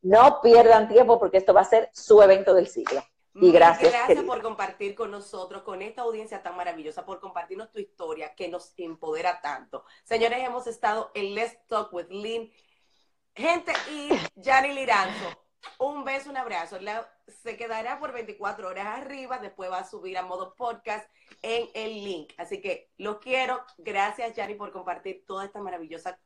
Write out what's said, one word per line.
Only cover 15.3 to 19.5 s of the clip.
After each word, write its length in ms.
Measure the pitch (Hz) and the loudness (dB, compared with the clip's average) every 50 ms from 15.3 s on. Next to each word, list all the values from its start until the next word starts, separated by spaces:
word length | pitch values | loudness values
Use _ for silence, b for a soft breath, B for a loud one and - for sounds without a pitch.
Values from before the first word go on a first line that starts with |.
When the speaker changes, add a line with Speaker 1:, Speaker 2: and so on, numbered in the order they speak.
| - _ _ _ _ _ _ - _ _ | -16 _ _ _ _ _ _ -20 _ _
Speaker 2:
un 240 | 254 285 294 285 262 | -8 -8 -6 -8 -10
beso, 260 | 269 269 277 277 285 | -8 -10 -10 -10 -12
un 80 | 277 | -12
abrazo. 420 | 262 247 233 202 170 165 170 202 180 | -10 -10 -8 -8 -10 -10 -12 -14 -14
La, 280 | 190 208 214 226 226 _ _ _ _ _ _ _ _ | -12 -10 -10 -10 -12 _ _ _ _ _ _ _ _
se 140 | 233 214 | -16 -14
quedará 420 | - 233 226 226 220 226 240 269 - | -12 -12 -10 -10 -10 -8 -10 -10 -10
por 140 | 302 269 247 | -12 -12 -12
veinticuatro 560 | 240 226 208 196 _ 202 202 208 - 196 185 | -14 -14 -14 -14 _ -10 -10 -10 -10 -12 -12
horas 180 | 180 190 196 | -12 -10 -10
arriba, 500 | 208 220 262 277 262 277 269 262 247 247 | -10 -12 -12 -14 -14 -16 -16 -12 -12 -12
después 320 | 214 208 190 | -12 -12 -18